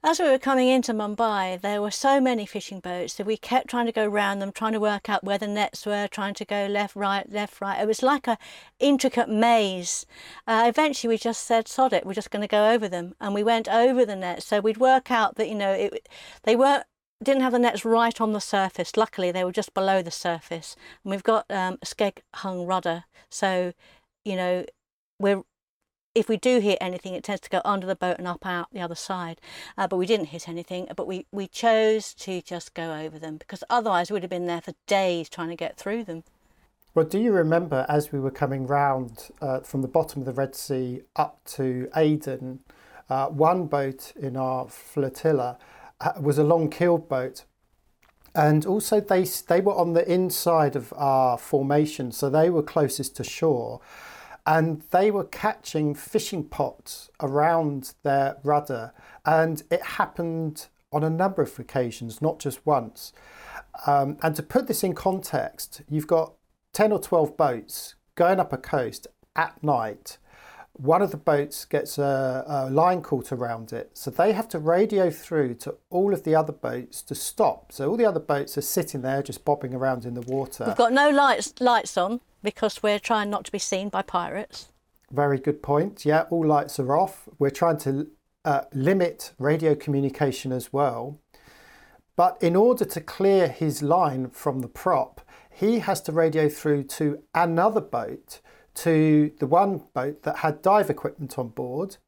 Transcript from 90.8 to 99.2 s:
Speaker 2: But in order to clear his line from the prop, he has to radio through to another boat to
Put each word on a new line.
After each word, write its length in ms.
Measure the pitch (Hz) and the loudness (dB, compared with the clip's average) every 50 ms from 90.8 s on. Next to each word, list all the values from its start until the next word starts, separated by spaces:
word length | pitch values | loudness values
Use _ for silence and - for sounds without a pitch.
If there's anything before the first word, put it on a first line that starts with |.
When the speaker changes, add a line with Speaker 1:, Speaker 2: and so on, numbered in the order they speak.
| 143 135 120 117 120 135 147 147 _ _ _ _ _ - - - - - - - - _ _ _ _ _ _ | 0 0 0 -4 -10 -12 -14 -16 _ _ _ _ _ -20 -20 -20 -20 -20 -20 -20 -20 _ _ _ _ _ _
Speaker 2:
But 200 | - 175 180 - - - | 2 2 2 2 2 0
in 120 | 170 170 | 2 4
order 300 | 185 208 240 254 247 - | 6 6 6 6 2 0
to 160 | - - 170 | -4 -4 -10
clear 480 | 156 - - - 196 196 196 190 180 151 | -10 -10 -6 0 4 4 6 6 4 2
his 340 | 123 - 165 156 139 - 147 | 0 0 -2 -2 -2 -2 0
line 460 | 143 160 180 180 151 135 131 131 120 | 2 4 4 4 2 0 -2 -6 -6
from 320 | - - - 151 135 131 | -8 -6 -4 -4 -2 -2
the 80 | 127 110 | -6 -8
prop, 540 | - - - 185 175 139 117 - _ - - _ - - - _ | -10 -4 0 0 2 2 0 -2 _ -20 -20 _ -20 -20 -20 _
he 280 | - - 190 208 233 233 | -8 -2 2 2 2 2
has 220 | - - 196 - - | 2 0 -2 -2 -2
to 100 | - 156 | -2 2
radio 380 | 160 165 160 151 160 156 147 | 4 4 4 4 4 2 2
through 340 | 147 - - 156 147 143 139 | 0 0 0 0 2 2 0
to 380 | 139 - - 156 151 143 - - _ _ | -4 -4 -2 0 0 0 -2 -10 _ _
another 460 | - 175 170 165 165 180 220 214 220 | 0 2 2 4 4 4 4 2 2
boat 600 | 147 - - 123 113 - 127 - _ _ - - _ _ - _ _ _ _ | -4 -2 -6 -6 -4 -6 -8 -12 _ _ -20 -20 _ _ -20 _ _ _ _
to 560 | - - 170 165 156 156 156 156 151 | -4 0 2 4 4 6 6 6 6